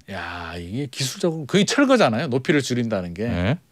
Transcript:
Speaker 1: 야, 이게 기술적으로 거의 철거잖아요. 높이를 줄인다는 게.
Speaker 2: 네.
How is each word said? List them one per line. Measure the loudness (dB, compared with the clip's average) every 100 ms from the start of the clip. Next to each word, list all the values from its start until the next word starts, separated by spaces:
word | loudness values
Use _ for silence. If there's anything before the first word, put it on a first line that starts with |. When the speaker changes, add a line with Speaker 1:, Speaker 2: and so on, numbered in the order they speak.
| -12
Speaker 1:
야, | -10 -10 -10 -10 -10
이게 | -8 -6 -6
기술적으로 | -4 -6 -2 -2 -2 0
거의 | 2
철거잖아요. | 4 4 4 6 4 2 0
높이를 | 0 2 2
줄인다는 | 2 0 0 -2 -4
게. | -4 -2
Speaker 2:
네. | 0 0 -2 _